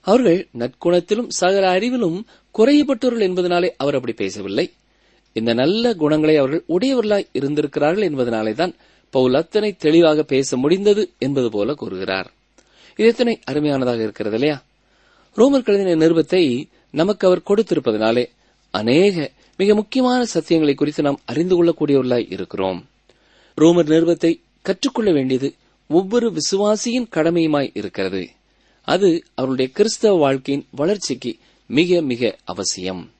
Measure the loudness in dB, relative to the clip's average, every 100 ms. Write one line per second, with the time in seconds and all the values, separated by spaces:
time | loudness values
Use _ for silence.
0 | 4 4 4 2 -2 -8 -8 _ 0 0
1 | 0 -4 -4 -2 0 2 2 0 0 -2
2 | -2 -4 -10 _ _ 0 4 4 2 0
3 | -2 0 0 0 0 0 0 -2 -2 -2
4 | -4 -6 -6 -6 -6 -4 -4 _ _ _
5 | _ _ _ -4 -2 0 2 0 -2 0
6 | 0 2 2 2 2 -2 -4 -2 0 -2
7 | 0 -2 -2 -6 -4 -2 -4 0 0 0
8 | -2 -2 -2 -2 -4 -2 -4 -6 _ _
9 | _ 0 2 2 0 -2 -2 -2 2 6
10 | 6 4 0 -2 0 -2 0 2 2 2
11 | 0 _ -4 -2 -2 -2 -4 -4 -8 -8
12 | -4 -6 -6 _ _ _ _ _ -20 2
13 | 2 2 -2 -2 -4 -2 0 0 -2 -2
14 | -4 -6 -4 0 -2 -2 _ _ _ _
15 | _ _ _ 2 4 4 2 0 2 2
16 | 4 4 2 2 2 0 -6 _ _ -2
17 | -2 0 2 0 0 -2 0 -2 -2 0
18 | 0 0 -2 _ _ _ _ -4 0 2
19 | 2 0 -8 _ _ _ 0 0 0 -2
20 | 0 0 -2 -4 0 0 2 0 -2 0
21 | -2 -2 -6 -4 0 2 2 0 2 2
22 | 2 -2 -2 -8 -10 -4 -4 -4 -12 _
23 | _ _ _ _ _ 2 4 4 2 2
24 | 2 0 0 -2 _ _ -6 -4 -4 -2
25 | 0 0 0 -2 -4 -8 _ _ _ 0
26 | 2 -2 -2 -4 -4 -2 0 0 -2 -4
27 | -4 -2 0 0 0 0 -2 -6 -10 -6
28 | -6 -6 -8 _ _ _ _ _ -4 0
29 | 2 0 -4 -6 -4 -2 -4 -2 -2 0
30 | 0 2 2 0 -4 -6 -6 -6 -4 -2
31 | -6 -8 -8 -10 _ _ _ 0 2 0
32 | 0 -2 -4 -4 -12 -8 -8 -6 -8 -8
33 | -12